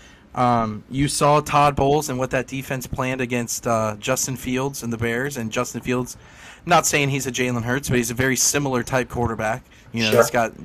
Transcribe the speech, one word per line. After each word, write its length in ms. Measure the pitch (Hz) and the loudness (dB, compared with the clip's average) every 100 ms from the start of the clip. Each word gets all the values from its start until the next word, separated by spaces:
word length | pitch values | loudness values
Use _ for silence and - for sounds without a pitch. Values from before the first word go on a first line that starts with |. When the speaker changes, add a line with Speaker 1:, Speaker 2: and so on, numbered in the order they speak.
| - - - | -20 -20 -10
Speaker 1:
um, 500 | - 123 120 110 107 - | 0 2 2 0 -4 -6
you 180 | 131 143 | -2 0
saw 320 | - 147 147 | 2 4 4
Todd 360 | 147 147 147 139 | 4 4 4 4
Bowles 320 | 139 147 151 | 2 2 0
and 100 | 127 | -2
what 120 | 127 | -2
that 160 | 135 123 | -2 -4
defense 400 | 135 131 131 - | -6 -6 -6 -6
planned 340 | - 127 131 | -4 -4 -2
against, 460 | 123 123 117 - 120 | -2 -2 -2 -4 0
uh, 280 | 113 110 107 | 0 0 -2
Justin 360 | 104 131 - 127 | -2 -2 -2 -4
Fields 480 | 127 127 139 139 | -4 -2 -2 -4
and 80 | 117 | -6
the 60 | 117 | -2
Bears. 400 | 117 117 135 139 | -2 -2 -4 -4
And 140 | 110 | -4
Justin 300 | 123 123 120 | -2 -4 -4
Fields, 360 | 117 123 123 - - - - - - | -2 -2 -2 -10 -20 -20 -20 -8 4
not 200 | 170 151 | 4 4
saying 240 | 151 139 | 2 2
he's 180 | 135 131 | 0 -2
a 40 | |
Jalen 320 | 123 127 123 | -2 -2 0
Hurts, 240 | 113 131 143 | 0 -2 2
but 80 | 123 | 0
he's 140 | 117 | 0
a 20 | 120 | 0
very 200 | 131 123 | 0 2
similar 480 | - 143 143 127 | 0 0 0 -2
type 260 | 117 131 120 | 0 -2 -2
quarterback. 540 | 127 120 110 110 123 - - - | -2 -2 -2 -2 -4 -8 -20 -8
You 100 | 117 | -2
know, 80 | 110 | 2
Speaker 2:
Sure. 80 | 120 | 4
Speaker 1:
he's 100 | 117 | 4
got, 220 | 123 113 - | 2 0 -4